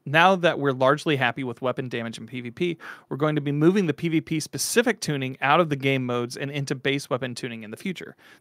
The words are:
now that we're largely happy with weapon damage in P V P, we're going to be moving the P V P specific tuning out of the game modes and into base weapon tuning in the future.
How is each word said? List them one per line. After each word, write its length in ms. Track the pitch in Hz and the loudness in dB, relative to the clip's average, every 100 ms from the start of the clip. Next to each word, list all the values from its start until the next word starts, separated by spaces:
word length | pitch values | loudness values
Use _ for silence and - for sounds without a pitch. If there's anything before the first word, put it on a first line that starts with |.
| - | 0
now 300 | 147 180 190 | 4 6 6
that 200 | 170 143 | 2 2
we're 140 | 143 | 0
largely 440 | 127 131 147 165 143 | 2 4 4 2 2
happy 280 | 127 117 | 0 0
with 180 | 131 117 | -6 -4
weapon 280 | 131 120 127 | -4 -4 -4
damage 280 | 120 113 110 | -6 -6 -10
in 80 | 113 | -12
P 160 | 127 | -12
V 80 | 120 | -12
P, 280 | - 180 160 - - _ | -4 -4 -4 -10 -18 _
we're 80 | 139 | -2
going 180 | 151 151 | 0 0
to 60 | |
be 100 | 143 | 0
moving 340 | 143 160 196 180 | 4 4 4 2
the 80 | |
P 140 | 139 165 | -2 0
V 140 | 156 | -2
P 180 | 156 160 | -2 -4
specific 600 | - - - - 240 - | -4 -6 0 2 2 0
tuning 360 | - 147 131 131 | -2 -4 -4 -2
out 180 | 139 156 | 2 4
of 100 | 175 | 4
the 60 | 143 | 2
game 300 | 135 135 127 | 0 0 0
modes 320 | 123 120 127 | -2 -2 -4
and 120 | 139 | -6
into 240 | 147 139 139 | -4 -4 -2
base 340 | 143 139 - | -2 -2 -2
weapon 260 | 127 127 120 | -4 -4 -8
tuning 280 | 127 117 | -10 -10
in 80 | 107 | -12
the 60 | 110 | -10
future. 380 | 196 175 - - - - | -8 -8 -12 -18 -20 -10